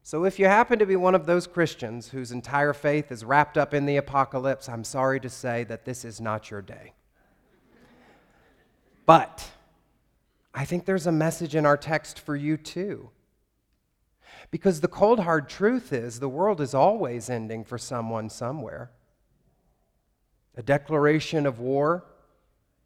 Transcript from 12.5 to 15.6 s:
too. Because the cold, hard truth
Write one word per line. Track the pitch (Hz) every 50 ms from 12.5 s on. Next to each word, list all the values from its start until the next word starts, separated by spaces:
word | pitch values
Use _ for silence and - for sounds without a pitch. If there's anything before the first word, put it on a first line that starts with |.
| 156
too. | 156 151 - - 180 185 208 151 110 - 113 _ _ _ _ _ _ _ _ _ _ _ _ _ _ _ _ _ _ _ _ _ _ _ - - - - -
Because | - 156 - 196 175 151
the | 156
cold, | 175 - - 196 214 247 226
hard | 175 170 165 156 139
truth | - - -